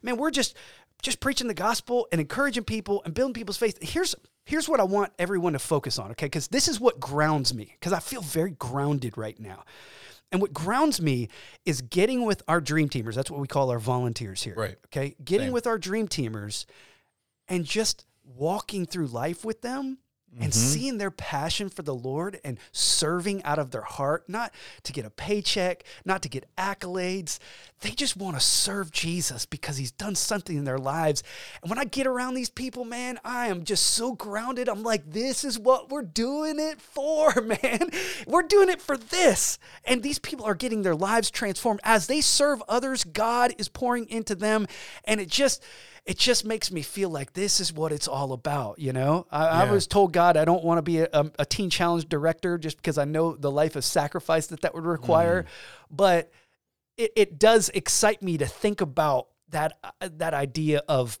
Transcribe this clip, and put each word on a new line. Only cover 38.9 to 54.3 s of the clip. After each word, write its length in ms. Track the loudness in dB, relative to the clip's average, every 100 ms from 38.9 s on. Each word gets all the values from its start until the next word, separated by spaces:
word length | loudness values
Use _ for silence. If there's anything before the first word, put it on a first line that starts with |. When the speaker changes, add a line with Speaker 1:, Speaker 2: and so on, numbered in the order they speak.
| -4
Speaker 1:
this." 640 | -2 4 4 4 0 -4 -12 -12 0
And 160 | 0
these 160 | 0 -4
people 280 | -6 -6 -4
are 80 | -2
getting 260 | -2 0
their 140 | 0 2
lives 340 | 2 2 2
transformed. 500 | -2 -4 -2 -2 0
As 240 | 4 4 4
they 140 | 2
serve 420 | 4 4 2 0 0
others, 360 | 0 0 -2
God 500 | -4 -2 0 4 2 2
is 100 | -8
pouring 400 | -4 -2 0 -2
into 240 | -6 -4
them. 320 | -2 2 2 0 -6 -16 -10 -2
And 160 | -2
it 80 | 0
just, 320 | 2 2 2 -8 -20 -20 -16 -8
it 120 | 0
just 260 | 2 2
makes 260 | 0 -4 -4
me 120 | -6
feel 280 | -6 -4 -2
like 220 | -2 -8
this 300 | -4 0 2
is 100 | 0
what 220 | -2 -2
it's 160 | -2 -4
all 240 | -2 -4
about, 440 | -4 -4 -4 -4 -4
you 140 | -4
know? 340 | 0 2 2 0
I, 140 | 0 4
I 200 | 6 6
Speaker 2:
Yeah. 60 |
Speaker 1:
was 160 | 4 4
told, 240 | 4 4
"God, 240 | 6 6 8
I 60 | 6
don't 180 | 4
wanna 180 | 4 2
be 180 | 2 2
a, 80 | 4
a, 180 | 4 2 0
a 60 | -2
Teen 240 | 0 0
Challenge 380 | 2 2 2 0
director," 500 | 0 2 0 -2 -2
just 180 | -4 -4
because 200 | -2 0
I 80 | 0
know 300 | 2 0 0
the 140 | 0
life 240 | 2 2 2
of 60 | 0
sacrifice 600 | 0 0 -4 0